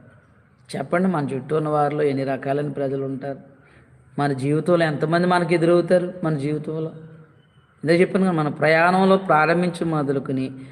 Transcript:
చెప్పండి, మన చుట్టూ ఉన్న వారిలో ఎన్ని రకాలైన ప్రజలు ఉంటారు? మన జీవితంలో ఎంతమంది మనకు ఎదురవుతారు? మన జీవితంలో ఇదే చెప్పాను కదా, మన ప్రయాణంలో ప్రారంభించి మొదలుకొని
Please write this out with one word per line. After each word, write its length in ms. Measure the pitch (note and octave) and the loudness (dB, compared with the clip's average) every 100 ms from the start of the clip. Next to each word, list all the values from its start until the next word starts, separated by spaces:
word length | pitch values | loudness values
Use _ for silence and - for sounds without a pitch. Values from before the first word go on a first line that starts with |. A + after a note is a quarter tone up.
| - - _ _ _ _ - - | -20 -20 _ _ _ _ -12 -10
చెప్పండి, 300 | C#3 F3 F#3+ | -4 0 0
మన 220 | E3 C3+ | 0 -2
చుట్టూ 280 | C3+ C3 D#3 | -6 -4 -2
ఉన్న 120 | D3+ | 0
వారిలో 340 | D3 D3 D3 | 0 0 0
ఎన్ని 200 | D3 C3+ | 0 0
రకాలైన 480 | C3+ C3+ C#3 C#3 D3 | -2 -4 -4 -4 -4
ప్రజలు 320 | C#3 C#3 C#3 | -4 -4 -4
ఉంటారు? 360 | C3+ C3+ C#3 C3+ - - _ - _ _ _ - | -6 -6 -8 -12 -16 -20 _ -20 _ _ _ -4
మన 140 | C#3+ | -2
జీవితంలో 520 | C3+ C3+ D3+ D3+ F3 E3 | -2 -2 0 2 2 2
ఎంతమంది 420 | C#3+ D#3 E3+ F3+ | 0 0 0 2
మనకు 260 | F3+ E3 | 2 2
ఎదురవుతారు? 600 | E3+ E3+ F3 E3+ F3+ F3 - | 2 4 4 4 2 0 -4
మన 140 | D#3+ D#3 | -4 -2
జీవితంలో 540 | C#3 D3+ D3+ D#3+ D#3+ - - - - _ _ _ _ _ | -2 -4 -6 -8 -8 -10 -18 -20 -20 _ _ _ _ _
ఇదే 180 | C#3+ E3+ | 0 2
చెప్పాను 240 | F3 G3+ F#3 | 2 2 2
కదా, 60 | |
మన 160 | D#3+ D3+ | 0 -2
ప్రయాణంలో 720 | C3 D3+ D#3+ E3+ F#3 F#3+ F#3+ | 0 2 4 4 4 4 4
ప్రారంభించి 680 | F#3+ D3+ D#3 E3+ F3+ E3+ E3 | 4 4 4 2 0 -2 -2
మొదలుకొని 640 | D#3 C#3 C#3 C3+ C3 C3 C3 - | -2 -2 -2 -2 -4 -4 -8 -18